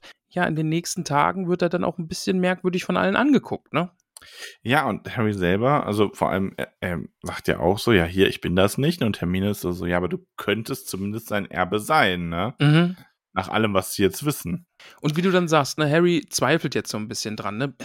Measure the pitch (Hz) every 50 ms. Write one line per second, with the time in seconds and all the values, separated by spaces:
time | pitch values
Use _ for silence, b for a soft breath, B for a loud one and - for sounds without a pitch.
0 | B B B B _ _ _ 175 180 170 156 156 160 156 160 170 175 - - 185
1 | - - 139 143 151 175 180 196 185 170 180 175 180 170 180 175 185 185 - -
2 | 165 165 - - - 202 185 185 180 180 185 180 - 180 175 180 - - 180 180
3 | 185 190 202 208 247 302 269 - - - 110 - - _ - 147 175 180 - _
4 | _ _ _ B B B B B B B B B _ 110 135 151 139 123 98 -
5 | - - - 123 107 107 101 98 90 87 92 101 120 135 147 139 - - 104 104
6 | 104 98 - - - - - 98 98 95 - - 65 - _ _ 95 92 87 76
7 | - - _ _ - - - - - 87 76 - 65 87 101 101 - 120 113 90
8 | 85 82 90 95 98 - - - - 85 87 92 95 101 - - 135 160 175 -
9 | 127 107 95 - 87 87 90 95 98 104 101 - - 90 87 90 87 87 87 87
10 | 90 87 92 90 - _ _ - - 104 104 113 110 - 135 - - - - 95
11 | 98 101 107 117 - - 107 101 95 - - 85 92 87 101 107 104 - 156 156
12 | 117 95 90 87 87 85 82 85 98 123 - - 143 147 151 165 175 175 180 B
13 | B B B _ _ _ _ 95 95 - - 107 113 107 98 92 - - - -
14 | 101 92 - - 139 151 139 - - 85 87 - - _ _ B B B B B
15 | - 151 147 170 175 190 180 185 175 156 160 151 139 - - - 151 143 147 170
16 | 175 175 175 160 - - - - 131 123 160 165 - 139 - 110 - - - 107
17 | 107 107 110 - - 110 107 107 101 98 104 110 139 139 - -